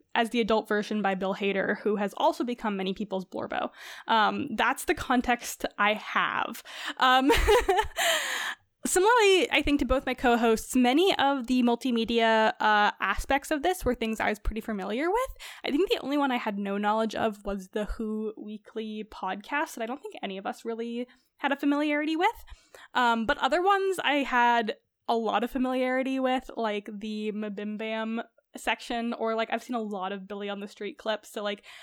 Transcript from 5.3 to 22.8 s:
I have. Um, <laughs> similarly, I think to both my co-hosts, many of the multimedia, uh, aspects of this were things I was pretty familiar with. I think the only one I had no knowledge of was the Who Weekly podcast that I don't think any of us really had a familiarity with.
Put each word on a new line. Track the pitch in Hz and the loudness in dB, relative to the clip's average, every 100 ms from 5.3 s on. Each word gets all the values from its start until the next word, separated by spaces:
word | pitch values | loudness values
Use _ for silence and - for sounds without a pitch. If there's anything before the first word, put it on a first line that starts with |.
| 240 - - - - | -2 -4 -8 -8 0
I | 208 | 0
have. | 214 - 202 170 - - - - - - - | 0 -2 -2 0 -2 -4 -8 -14 -12 -10 0
Um, | 254 254 269 466 - 453 - 381 - - 679 | 4 4 4 4 6 4 4 2 0 -2 0
<laughs> | 622 - - - - _ _ - | 0 -2 -4 -6 -8 _ _ 0
similarly, | 370 403 480 403 370 262 | 4 6 6 8 6 4
I | 285 | 2
think | 294 285 | 2 0
to | |
both | 247 262 262 | 2 0 -2
my | |
co-hosts, | 247 247 233 233 220 - | 0 4 4 4 2 2
many | 254 247 285 381 - | 2 4 4 4 4
of | 269 277 226 | 2 2 0
the | 254 | 2
multimedia, | 240 233 262 233 226 233 226 220 220 - | 2 2 0 0 0 2 4 6 4 2
uh, | 214 208 208 - | 2 4 2 2
aspects | 190 208 - 277 - | -2 -2 0 -2 0
of | 311 | -2
this | 233 - | 0 0
were | 247 | -2
things | 247 226 220 | -2 -4 -2
I | 202 | -2
was | 214 | -2
pretty | - 214 | -4 -4
familiar | 220 208 190 226 339 | -6 -6 -4 -2 0
with. | 453 523 - - - | 0 -2 -8 -18 -8
I | - | -4
think | 277 403 | 0 0
the | 480 | 0
only | 254 294 | -2 0
one | 277 | 0
I | 240 | 0
had | 220 202 | -2 -4
no | 196 202 | -4 -2
knowledge | 208 220 226 | 0 0 0
of | - 226 208 | 0 -2 -4
was | 202 196 185 | -8 -8 -6
the | 214 | -6
Who | 202 - 220 214 220 - | -4 -4 -4 -4 -6 -8
Weekly | 214 214 - 220 220 214 | -12 -14 -12 -10 -8 -8
podcast | 214 - 190 202 - 294 320 | -10 -8 -8 -8 -4 -4 -4
that | - | -6
I | 220 | -8
don't | 277 | -8
think | 427 - | -12 -10
any | 196 190 | -8 -6
of | 196 | -8
us | - | -8
really | 226 226 233 233 247 _ _ - | -8 -6 -6 -6 -8 _ _ -4
had | 285 | -2
a | 277 | 0
familiarity | 285 285 302 294 302 320 | 2 2 2 0 0 2
with. | 392 - - - _ - | 0 0 -16 -20 _ -20